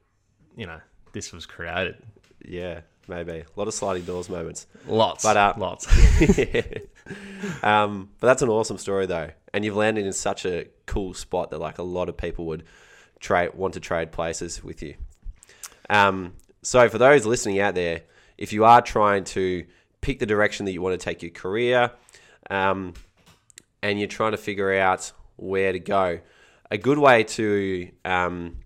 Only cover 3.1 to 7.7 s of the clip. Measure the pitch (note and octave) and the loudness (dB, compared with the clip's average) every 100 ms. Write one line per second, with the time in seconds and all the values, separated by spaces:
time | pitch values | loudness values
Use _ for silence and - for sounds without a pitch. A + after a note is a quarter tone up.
3.1 | F2 E2+ E2 D2+ G2+ G#2 - G2 F#2 F2 | -10 -10 -12 -12 -8 -6 -4 -4 -4 -6
4.1 | F2+ F2+ F2 E2 E2 - - - A2 G2 | -8 -8 -8 -10 -12 -18 -18 -4 0 0
5.1 | - A2 G#2 G2+ G#2+ F2+ - - - - | 2 2 4 4 2 -6 -8 4 8 10
6.1 | - A#3 D3 A#2+ A#2+ - - - _ - | 8 6 4 0 -2 -4 -10 -16 _ -18
7.1 | G3+ G3 G3 G3 D3 G#2 | -16 -16 -12 -10 -4 2